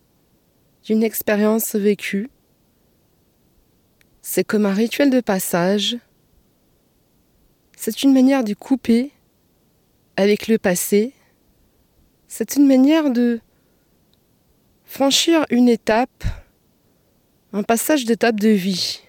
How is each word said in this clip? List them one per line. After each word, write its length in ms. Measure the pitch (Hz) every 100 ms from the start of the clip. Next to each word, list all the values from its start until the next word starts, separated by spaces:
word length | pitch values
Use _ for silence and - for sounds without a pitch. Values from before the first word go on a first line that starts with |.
| _ _ _ _ _ _ _ _
d'une 180 | - 220
expérience 720 | 226 - - 208 214 220 -
vécue. 540 | 214 202 202 - 196 247 _ _ _ _ _ _ _ _ _ _ _ _ _ _ _ _ _ _ _
C'est 240 | - -
comme 220 | - 214 202
un 80 |
rituel 340 | 196 233 - 285
de 140 | 254
passage. 760 | 226 190 - 175 180 202 202 240 - _ _ _ _ _ _ _ _ _ _ _ _ _ _ _ _ -
C'est 240 | - 214
une 100 | 277
manière 320 | 262 254 277
de 80 | 214
couper 580 | 208 - 262 - 233 277 - _ _ _ _ _ _ _ _ _ -
avec 300 | 202 208 -
le 100 | 220
passé. 560 | 196 180 - 208 233 - _ _ _ _ _ _ _ _ _ _ _
C'est 280 | - 226 269
une 120 | 277
manière 420 | 262 269 320 294
de 300 | 240 240 226 - _ _ _ _ _ _ _ _ _ _ _ _ _
franchir 640 | _ - 269 269 - 330 -
une 220 | 240 247
étape, 540 | 226 - 220 - _ - - - _ _ _ _ _ _ _ _ _ _
un 80 | 302
passage 420 | 294 226 - 311
d'étape 340 | 226 220 233 214
de 120 | 214
vie. 500 | 208 185 175 - -